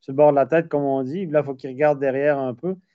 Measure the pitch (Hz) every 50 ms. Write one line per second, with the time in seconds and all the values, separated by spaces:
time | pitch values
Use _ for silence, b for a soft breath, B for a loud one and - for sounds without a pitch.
0 | _ - 135 135 147 151 147 143 135 135 160 165 165 165 - 147 143 139 135 135
1 | 131 127 147 190 202 160 147 151 147 143 135 120 - 135 127 127 147 151 147 135
2 | 139 135 131 135 143 147 147 139 135 131 120 123 - 180 190 185 _ _ _